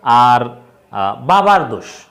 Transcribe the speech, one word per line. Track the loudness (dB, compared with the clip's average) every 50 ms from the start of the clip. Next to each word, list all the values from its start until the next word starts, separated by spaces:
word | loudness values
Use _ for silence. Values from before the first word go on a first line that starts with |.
আর, | 0 2 2 4 4 4 2 2 0 -6 -10 -16 -20 _ _ _ _ _
আহ, | -8 -6 -4 -4 -6 -6 -2
বাবার | 0 0 2 2 2 0 0 0 -4
দোষ | -10 -12 -12 -16 -20 -20 -20 _